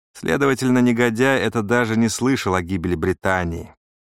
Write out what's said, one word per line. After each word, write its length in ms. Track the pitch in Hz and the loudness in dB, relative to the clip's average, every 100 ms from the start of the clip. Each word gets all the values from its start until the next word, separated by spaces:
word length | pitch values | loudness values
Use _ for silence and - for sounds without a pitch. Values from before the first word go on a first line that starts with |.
| _ | _
Следовательно, 640 | - 87 135 139 127 131 127 | -10 -4 0 0 0 2 2
негодяй 600 | 123 117 120 113 135 135 | 2 2 0 2 2 2
это 240 | 107 120 | 0 -2
даже 340 | 101 120 110 113 | 0 0 0 0
не 100 | 113 | 0
слышал 460 | - 123 131 101 | 0 0 0 0
о 80 | 92 | -2
гибели 340 | 87 95 90 85 | -2 -4 -2 -2
Британии. 800 | 92 90 98 92 85 82 82 _ _ _ _ | -2 -2 -2 -2 -2 -8 -12 _ _ _ _